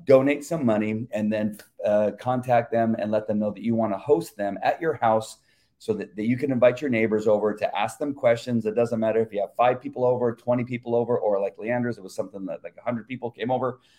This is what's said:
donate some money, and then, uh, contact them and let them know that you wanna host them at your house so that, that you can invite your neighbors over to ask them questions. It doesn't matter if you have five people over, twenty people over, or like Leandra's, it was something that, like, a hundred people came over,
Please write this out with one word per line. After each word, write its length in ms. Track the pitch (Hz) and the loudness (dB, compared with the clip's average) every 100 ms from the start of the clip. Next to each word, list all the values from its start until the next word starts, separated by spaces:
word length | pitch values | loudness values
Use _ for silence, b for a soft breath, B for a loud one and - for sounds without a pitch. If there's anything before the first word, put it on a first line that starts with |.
donate 400 | - 131 139 143 | 6 6 6 0
some 200 | - 165 | -4 -2
money, 420 | 123 107 107 107 117 | 0 2 0 -2 -6
and 220 | 107 107 | -4 -2
then, 260 | 107 110 107 - - | 0 -2 -6 -14 -6
uh, 280 | 107 104 107 101 | 0 2 2 -2
contact 520 | 127 127 123 120 117 | -4 -4 2 2 2
them 260 | 113 113 110 | 0 0 0
and 120 | 107 | 0
let 160 | 107 107 | -2 0
them 120 | 107 | -2
know 120 | 107 | -2
that 120 | 98 | -2
you 120 | 117 | -2
wanna 240 | 113 110 98 | 0 0 -2
host 380 | - 156 160 - | 2 0 0 -6
them 220 | 101 98 | -6 -2
at 180 | 135 151 | -2 0
your 140 | 160 | -2
house 440 | 139 117 110 110 - _ _ _ _ | 0 2 2 0 -10 _ _ _ _
so 140 | - | -4
that, 240 | 101 98 95 | -4 -4 -4
that 80 | |
you 120 | 107 123 | -2 0
can 140 | 135 | 0
invite 300 | 123 123 123 | 4 4 4
your 100 | 147 | 0
neighbors 380 | 117 110 107 107 | 2 2 2 2
over 260 | 104 107 | 2 2
to 240 | 104 95 95 | 0 -2 -2
ask 200 | 110 - | -4 -4
them 160 | 147 | -6
questions. 520 | 139 123 117 127 117 107 | 0 2 2 0 -2 0
It 80 | |
doesn't 240 | 107 117 117 | 0 0 0
matter 220 | 110 110 | 0 0
if 120 | 110 | 0
you 80 | 101 | -2
have 140 | 98 | -4
five 260 | - 123 127 | 2 2 2
people 240 | 139 - | -4 -2
over, 300 | 123 123 120 | 0 2 0
twenty 300 | 113 - 123 | -2 -2 0
people 320 | 120 120 120 117 | -2 -6 -2 0
over, 220 | 117 120 | 2 0
or 200 | 107 101 | 2 0
like 180 | 98 - | -2 -4
Leandra's, 420 | 107 123 120 113 | -4 -2 -2 -4
it 40 | |
was 120 | 95 | -8
something 320 | - 98 101 92 | -8 -8 -10 -10
that, 180 | 80 | -10
like, 120 | 85 - | -12 -10
a 40 | |
hundred 240 | - 120 107 | -6 -6 -8
people 240 | 127 120 | -8 -8
came 200 | - 113 | -6 -4
over, 280 | 127 123 120 b | -2 -2 -6 b